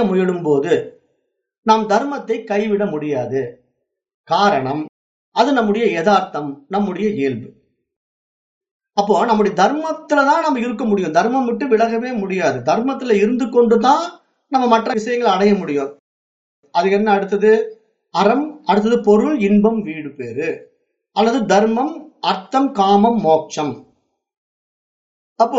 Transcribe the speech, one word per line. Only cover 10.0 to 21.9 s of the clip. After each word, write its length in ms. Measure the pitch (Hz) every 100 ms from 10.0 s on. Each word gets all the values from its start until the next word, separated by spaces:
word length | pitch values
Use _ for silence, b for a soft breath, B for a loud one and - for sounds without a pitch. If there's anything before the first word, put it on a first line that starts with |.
| - 294 269 320 311
நம்ம 140 | 254
இருக்க 240 | 240 214
முடியும், 320 | 233 196 180 160
தர்மம் 300 | 226 262 240
விட்டு 160 | 214 269
விலகவே 440 | 220 226 226 254
முடியாது. 460 | 240 190 190 160 127
தர்மத்துல 540 | 120 190 254 262 254 202
இருந்து 260 | 208 247 254
கொண்டுதான் 560 | 240 233 226 247 302 349 - _ _ _
நம்ம 120 | 262 240
மற்ற 240 | 226 240
விஷயங்களை 380 | 233 214 240 233
அடைய 200 | 185 208
முடியும். 400 | 196 160 143 139 - _ _ _ _ _ _ _
அது 140 | 170 190
என்ன? 180 | 202 214
அடுத்தது 400 | 196 190 202 214 220 - - _ _ _
அறம், 320 | 170 202 254 302 -
அடுத்தது 320 | - 202 214 240
பொருள், 360 | 208 214 277 302
இன்பம், 400 | 196 208 214 226
வீடு 280 | 156 156 143
பேறு, 400 | 131 117 117 160 135 - _ _ _ _ -
அல்லது 220 | 220 262 202
தர்மம், 500 | 190 220 226 294